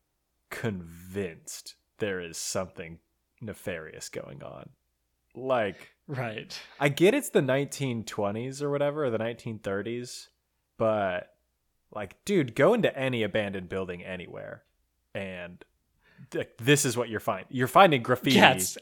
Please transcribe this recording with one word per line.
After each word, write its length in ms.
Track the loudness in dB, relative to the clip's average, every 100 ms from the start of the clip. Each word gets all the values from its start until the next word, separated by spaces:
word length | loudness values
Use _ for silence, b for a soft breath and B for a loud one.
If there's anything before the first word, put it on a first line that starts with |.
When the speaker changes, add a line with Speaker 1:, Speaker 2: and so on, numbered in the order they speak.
| _ _ _ _ _
Speaker 1:
convinced 1300 | -6 -6 -6 -10 -16 -10 -6 -6 -8 -16 -16 -16 -20 _ -6
there 200 | -4 -4
is 180 | -6 -8
something 640 | -6 -4 -6 -10 -14 -16 _ _ _ _
nefarious 680 | -12 -10 -8 -8 -10 -14 -12
going 320 | -12 -12 -14
on. 260 | -14 -16 -18 -20 _ _ _ _ _ -8
Like, 560 | 0 0 0 -4 -16 _ -10
Speaker 2:
Right. 520 | -6 -6 -8 -12 -14 -16 -2
Speaker 1:
I 100 | 0
get 240 | 6 4 4
it's 140 | 2
the 120 | 0
nineteen 640 | 2 0 -2 -4 -4 -4
twenties 580 | -6 -2 -2 -2 -6 -6
or 80 | -4
whatever, 360 | 0 0 0 -2
or 40 |
the 80 | 0
nineteen 420 | -2 -6 -10 -8
thirties, 680 | -4 -4 -4 -6 -8 -14 -18 _ _ _ _ 0
but, 560 | 2 2 2 0 -6 _ _ _ _ _ _
like, 320 | -12 -10 -10 0
dude, 300 | 2 2 4
go 180 | 6
into 220 | 6 2 0
any 260 | -2 0
abandoned 460 | 0 0 -2 -4 -6
building 340 | -4 -4 -8
anywhere, 600 | -8 -10 -10 -12 -12 -14 _ _ _ _ _ -10
and 480 | -8 -10 -12 -16 -20 _ _ _ b b -8
th-, 180 | -8 -8 -2
this 260 | 4 4 4
is 100 | 0
what 140 | -2
you're 100 | -2
find-, 280 | -2 -2 -4
you're 180 | -2 6
finding 360 | 8 8 6
graffiti. 320 | 2 2 4 8
Speaker 2:
Yeah, 160 | 8
it's, 240 | 6 0 -6